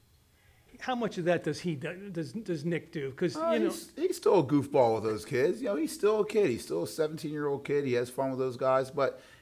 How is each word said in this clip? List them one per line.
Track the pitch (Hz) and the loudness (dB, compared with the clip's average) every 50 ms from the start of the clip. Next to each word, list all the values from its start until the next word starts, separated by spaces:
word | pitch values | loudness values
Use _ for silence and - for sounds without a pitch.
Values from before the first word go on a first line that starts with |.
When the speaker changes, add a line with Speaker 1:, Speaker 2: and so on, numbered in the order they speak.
| _ _ _ _ _ _ _ _ _ _ _ _ _ _ - - | _ _ _ _ _ _ _ _ _ _ _ _ _ _ -20 -10
Speaker 1:
how | - - 254 | -6 -4 -2
much | 240 233 202 - 190 | -2 -2 -4 -4 0
of | 160 | 2
that | 175 175 165 170 | 2 2 2 0
does | 165 147 - | -2 -4 -2
he | - 180 160 | -2 -4 -4
do, | 127 - - 180 185 202 202 | -2 -6 -8 -8 -10 -12 -8
does, | 180 170 160 131 | -6 -6 -6 -6
does | 120 220 220 - 175 147 139 | -8 -8 -6 -4 -6 -2 -2
Nick | 170 170 151 - - | -2 -2 -2 -4 -6
do? | - 165 139 139 | -8 -6 -6 -6
'Cause, | 127 - 185 170 - | -4 -2 -2 -2 0
Speaker 2:
Uh, | 302 320 330 | 0 0 2
Speaker 1:
you | 330 226 | 2 2
know | 220 | 2
Speaker 2:
he's, | 165 - - - - - | 0 0 -4 -12 -14 -6
he's | - 320 381 349 | -4 -2 -2 -2
still | - - - - 185 | 0 2 4 6 6
a | 147 | 4
goofball | 120 147 143 127 - - 143 123 117 113 | 4 2 2 2 4 4 6 6 6 4
with | 107 104 | 2 0
those | 110 110 104 - | -2 -2 -2 -4
kids. | - 147 123 135 175 - 220 | -2 0 2 2 2 2 0
You | 262 - | -2 -2
know, | 302 | -2
he's | 302 320 - | -2 -2 -4
still | - - - 208 214 214 | -4 0 2 2 4 4
a | 202 | 0
kid. | 208 - 214 202 151 | 2 2 2 4 4
He's | 117 107 | 2 -2
still | - - 151 165 170 | -4 -4 -4 -4 -4
a | |
seventeen-year-old | - - - 156 151 160 156 - 151 151 151 147 143 139 135 143 | -4 -2 -2 -2 -2 -2 -6 -8 -6 -6 -4 -2 -2 -2 -2 -2
kid. | - 143 143 143 | 0 0 0 2
He | 131 123 | 2 0
has | 120 123 120 | 0 0 -2
fun | - - 135 135 | -2 -2 -2 -2
with | 131 127 | 0 -2
those | 131 131 120 | -2 -2 -2
guys, | - 135 131 131 131 135 123 | 0 2 4 4 4 2 0
but | - 139 135 - - - - - - - | 0 0 0 0 0 -6 -18 -20 -20 -20